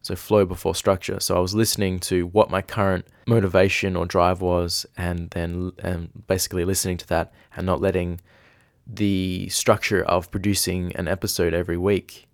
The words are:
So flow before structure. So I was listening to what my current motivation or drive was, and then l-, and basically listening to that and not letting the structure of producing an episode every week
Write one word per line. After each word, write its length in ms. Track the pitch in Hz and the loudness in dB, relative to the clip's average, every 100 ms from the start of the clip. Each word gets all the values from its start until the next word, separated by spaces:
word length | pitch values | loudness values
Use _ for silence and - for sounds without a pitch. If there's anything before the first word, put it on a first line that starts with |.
So 140 | - 92 | -8 -8
flow 280 | - 107 | 2 4
before 300 | 95 92 90 | 4 0 -4
structure. 440 | - - 95 - 98 | 0 0 0 -2 -6
So 160 | - 90 | 0 0
I 20 | |
was 160 | 92 | 2
listening 440 | 104 113 - 98 92 | 0 0 0 -2 -2
to 260 | - 92 87 | -2 0 2
what 240 | 98 - | 2 4
my 100 | 92 | 2
current 460 | - - 98 90 - _ - | -2 0 0 0 -4 _ 2
motivation 720 | 113 98 92 95 - 98 87 | 2 4 4 4 4 0 -2
or 80 | |
drive 380 | 87 95 87 92 | 0 4 4 4
was, 420 | 92 87 87 - - - | 2 0 0 -4 -8 -6
and 320 | 87 87 85 | -4 -4 -6
then 240 | 87 85 | -6 -4
l-, 180 | 87 90 - | -4 -6 -6
and 480 | 87 87 85 - - | -6 -6 -8 -14 -2
basically 380 | 95 - 92 87 | -2 0 -2 0
listening 320 | 95 95 87 | 0 -2 -4
to 80 | - | -2
that 260 | 82 82 _ _ - | -2 -2 _ _ -8
and 80 | |
not 160 | 90 80 | -2 0
letting 400 | 95 92 87 85 _ _ _ _ _ _ - | 0 0 -2 -8 _ _ _ _ _ _ -18
the 600 | 107 104 95 92 92 95 | -2 0 0 -2 -4 -4
structure 560 | - - 104 - 98 | -2 2 2 2 0
of 260 | - 87 87 | 2 0 0
producing 640 | 101 101 98 - 90 90 - | -4 0 0 0 -2 -4 -6
an 120 | 82 | -4
episode 460 | 95 107 - 85 | -4 -4 0 0
every 240 | 82 87 85 | 0 -2 0
week 480 | 92 98 - - _ | 2 0 -2 -20 _